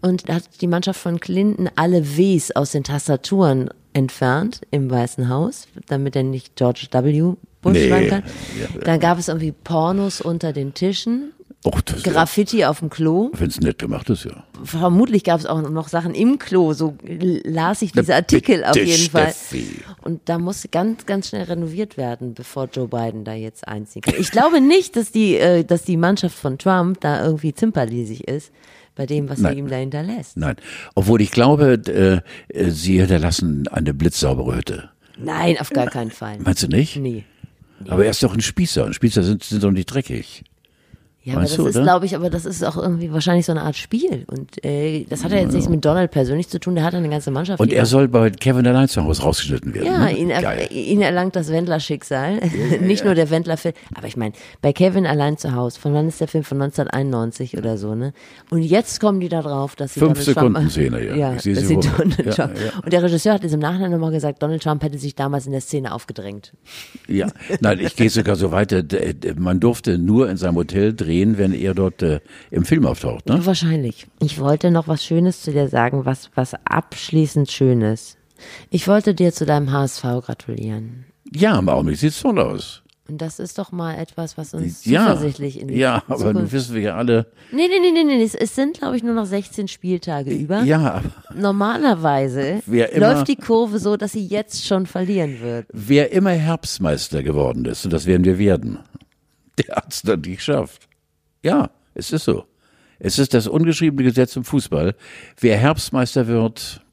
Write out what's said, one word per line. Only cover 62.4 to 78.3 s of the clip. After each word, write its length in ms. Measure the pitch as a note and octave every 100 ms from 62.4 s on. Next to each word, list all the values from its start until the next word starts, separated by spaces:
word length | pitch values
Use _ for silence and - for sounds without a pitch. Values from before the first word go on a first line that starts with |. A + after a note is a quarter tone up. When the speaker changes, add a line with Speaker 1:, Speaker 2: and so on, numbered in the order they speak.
| A#2+
Speaker 1:
Trump. 100 | -
Speaker 2:
ja. 200 | G#2+ F#3
Speaker 1:
Und 80 | -
der 100 | F3
Regisseur 320 | F3 E3 G#3 G#3
hat 100 | F3
es 80 |
im 80 | D3+
Nachhinein 300 | D3+ F3+ F#3+
nochmal 200 | E3+ D#3+
gesagt, 320 | D#3 D3 C#3
Donald 180 | D3+ D#3+
Trump 220 | D#3+ D3
hätte 140 | D3 C#3+
sich 180 | C#3 -
damals 300 | C#3 C#3+ C3
in 80 |
der 80 | C3+
Szene 320 | - D3 B2+
aufgedrängt. 580 | A#2 - A#2+ G2 G2+ - _ _ - - - -
Speaker 2:
Ja, 220 | F#2+ F#2+ - - F#3
nein, 180 | G#2+ G2
ich 160 | - -
gehe 140 | A2
sogar 260 | A2+ G2+ F#2+
so 160 | F#2
weit, 220 | E2+ G#2
äh, 100 | F#2+
d-, 520 | D#2 F#2+ E2+ D#2+ E2 D#2
man 240 | F2+ F#2
durfte 360 | A2+ A#2+ - F2
nur 320 | F2 A2 B2
in 60 | F2+
seinem 200 | F2+ E2+
Hotel 360 | D#2+ F#2+ G#2
drehen, 200 | A2 D#2+ E2+ G2+ G#2
wenn 160 | G2
er 220 | D2 F#2 F#2
dort, 260 | F#2+ -
äh, 200 | F2 D2 _ - -
im 160 | E2 E2+
Film 220 | D#3+ D3
auftaucht, 400 | - - - -
ne? 180 | C#3+ F3+
Speaker 1:
Wahrscheinlich. 640 | F#3 E3 D#3+ B2 - - _
Ich 200 | D3+ D3
wollte 320 | C#3 D3+ F3+
noch 160 | E3+ D#3
was 180 | D#3 -
Schönes 380 | E3 F3+ F3+
zu 80 | -
dir 160 | C#3+ C#3
sagen, 380 | C3+ A#2+ C3+ C3
was, 260 | C3 -
was 220 | - B2+ - -
abschließend 840 | - - - - D#3 D3+ D3+ C#3
Schönes. 640 | - C3 B2 G#2+ A2 - - _